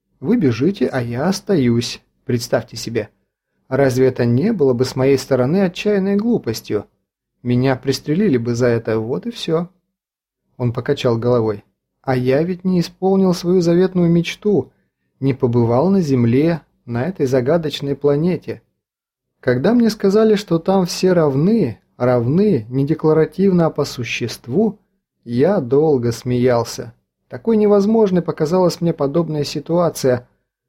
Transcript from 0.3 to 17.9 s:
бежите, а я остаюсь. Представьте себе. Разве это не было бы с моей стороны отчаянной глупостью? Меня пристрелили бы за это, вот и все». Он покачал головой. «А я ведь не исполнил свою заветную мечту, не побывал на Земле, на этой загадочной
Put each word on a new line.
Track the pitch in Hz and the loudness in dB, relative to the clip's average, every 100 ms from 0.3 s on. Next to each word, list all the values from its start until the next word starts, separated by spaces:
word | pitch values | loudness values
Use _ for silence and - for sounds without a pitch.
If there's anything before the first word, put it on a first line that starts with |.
| 247 | 0
бежите, | 147 110 147 202 123 | 2 2 0 0 -2
а | 135 | -2
я | 120 120 165 | -6 -4 -2
остаюсь. | 196 - 185 123 120 120 - _ _ - | -4 -2 0 2 2 -2 -8 _ _ -6
Представьте | 120 120 127 113 117 | -4 -2 -4 -4 -10
себе. | - 117 104 _ _ _ _ _ _ | -6 -6 -6 _ _ _ _ _ _
Разве | 131 139 123 131 | 0 2 2 2
это | 127 120 | 2 0
не | 120 190 | 2 0
было | 214 135 | 0 0
бы | 120 127 | 0 -2
с | - | 0
моей | 131 135 | 0 0
стороны | - 131 123 185 | 0 0 0 0
отчаянной | 185 - 208 202 190 202 | 0 -2 -2 0 0 0
глупостью? | 226 226 - 113 - 104 101 _ _ _ _ _ | 0 -2 -2 -8 -4 -6 -6 _ _ _ _ _
Меня | 123 123 131 131 | -2 0 0 0
пристрелили | 139 135 - 156 214 127 | -2 -4 -4 -2 0 0
бы | 117 120 | 0 0
за | 123 | 0
это, | 117 113 113 | 0 -2 -4
вот | 110 160 233 | -4 -6 -8
и | |
все». | 233 - 160 175 _ _ _ _ _ _ _ _ - | -8 -4 -4 -4 _ _ _ _ _ _ _ _ -6
Он | 123 | -4
покачал | 120 120 143 127 117 | -4 -4 -2 -2 -2
головой. | 123 123 110 101 - _ _ _ | 0 0 0 -4 -12 _ _ _
«А | - 127 | -4 -2
я | 123 135 | 0 0
ведь | 165 180 | 0 -4
не | 185 180 | -2 0
исполнил | 165 - 190 196 190 175 | -2 -4 -2 2 2 0
свою | 175 185 | 0 0
заветную | 170 170 185 185 170 | 2 2 2 2 2
мечту, | 170 170 - 208 180 - _ _ _ _ _ | 2 0 -4 -2 0 -2 _ _ _ _ _
не | 135 135 | -4 0
побывал | 127 120 117 120 170 | 0 2 2 2 2
на | 196 | 2
Земле, | 156 131 117 123 160 165 - _ - | 2 2 2 2 2 -2 -8 _ -8
на | 117 | -6
этой | 135 190 139 | -4 -4 -2
загадочной | 131 120 170 156 - 139 | 0 2 0 -2 -6 -6